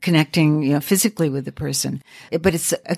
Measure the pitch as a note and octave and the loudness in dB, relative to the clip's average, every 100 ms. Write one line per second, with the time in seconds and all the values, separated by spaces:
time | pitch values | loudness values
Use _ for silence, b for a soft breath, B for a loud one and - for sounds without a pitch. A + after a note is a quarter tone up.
0 | - D#3+ D3+ F3 D3+ D3+ C#3 D3 - G3 | 0 2 2 2 4 2 2 0 0 0
1 | G#3+ - D#3+ C3+ C3+ - D3+ C#3 - C3+ | 0 0 -2 -2 -8 -8 -6 -4 -4 -6
2 | B B B E3 F3+ E3 - - - | B B B 0 0 0 -2 -4 -4